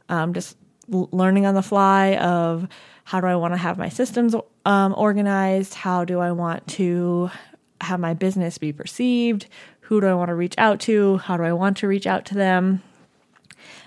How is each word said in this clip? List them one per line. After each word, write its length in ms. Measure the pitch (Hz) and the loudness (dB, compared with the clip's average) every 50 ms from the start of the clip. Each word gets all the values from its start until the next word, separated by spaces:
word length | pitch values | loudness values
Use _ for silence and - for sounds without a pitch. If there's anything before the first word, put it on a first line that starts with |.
| _ - | _ -6
um, 260 | 175 165 160 175 175 | -4 -2 -2 -2 -4
just 220 | 180 180 - - _ _ _ _ _ _ - | -6 -8 -10 -14 _ _ _ _ _ _ -4
l-, 160 | 190 185 180 - | -4 -4 -4 -2
learning 360 | - 185 185 190 190 202 196 | 0 0 2 4 4 4 4
on 100 | 196 196 | 2 2
the 60 | 190 | 0
fly 520 | 190 - 208 196 196 190 196 196 196 190 196 - | 0 0 2 4 4 4 4 4 4 4 2 2
of 500 | - 175 175 170 170 165 165 165 185 - - - - - - - | 0 0 0 0 0 0 -2 -4 -6 -8 -12 -16 -20 -20 -20 -20
how 180 | _ - 190 185 | _ -6 -4 -2
do 60 | 180 | 0
I 80 | 180 180 | 0 0
wanna 220 | 175 170 170 175 | 0 0 -2 -2
have 200 | 180 175 170 180 | -2 -4 -4 -4
my 120 | 185 - - | -4 -6 -6
systems, 480 | - - 254 - - 240 240 226 226 220 - - _ _ - | -4 -4 -4 -2 0 0 0 0 0 -2 -4 -10 _ _ 0
um, 280 | 202 202 196 196 196 - | 2 4 4 4 2 2
organized? 800 | - 214 208 196 208 202 202 196 190 190 190 190 190 190 - - | 0 0 0 2 2 0 0 0 0 2 2 0 0 -2 -4 -8
How 300 | - - 190 180 180 175 | -8 -4 -2 -2 -2 -2
do 160 | 180 180 175 | -2 -2 -2
I 100 | 175 175 | -2 -2
want 340 | 175 170 170 165 165 - - - | -2 -2 -4 -4 -6 -6 -10 -8
to 600 | - - 185 175 175 175 175 175 175 175 180 180 - - - - - _ _ _ _ - | -4 -2 0 0 0 0 0 0 0 0 -2 -4 -6 -10 -18 -20 -20 _ _ _ _ -12
have 180 | 175 165 185 180 | -6 -4 -4 -2
my 160 | 170 165 165 | -2 -2 -2
business 440 | 151 190 190 190 190 175 170 - - | -2 -2 -2 0 0 -2 -4 -4 -6
be 140 | 156 151 | -6 -6
perceived? 760 | 147 147 - - - - 247 247 247 240 233 233 220 202 - - - - - - - _ | -6 -8 -12 -10 -6 -2 0 2 2 2 2 0 0 -2 -4 -10 -16 -20 -20 -20 -20 _
Who 200 | - - 220 208 | -4 -2 0 2
do 60 | 196 | 2
I 80 | 190 185 | 2 2
wanna 220 | 175 175 170 170 | 2 0 -2 -2
reach 180 | 170 175 180 - - | -2 -2 -2 0 2
out 200 | 226 214 202 214 | 2 2 2 2
to? 340 | - 233 220 208 202 196 190 180 | 0 0 2 4 4 4 2 0
How 180 | - - 180 | 0 -2 -2
do 60 | 170 | -2
I 120 | 170 165 170 | 0 0 0
want 240 | 170 190 196 196 - | 0 0 0 0 0
to 100 | 214 196 | 0 -2
reach 180 | 196 196 196 | -2 0 0
out 180 | 190 190 - - | -2 -2 -2 -4
to 80 | - 196 | -4 -2
them? 500 | 202 196 185 185 180 185 190 190 185 - _ _ _ _ _ _ _ _ _ _ _ _ - - _ - - - - - | 0 2 2 4 4 4 2 0 0 -4 _ _ _ _ _ _ _ _ _ _ _ _ -20 -20 _ -20 -20 -20 -20 -20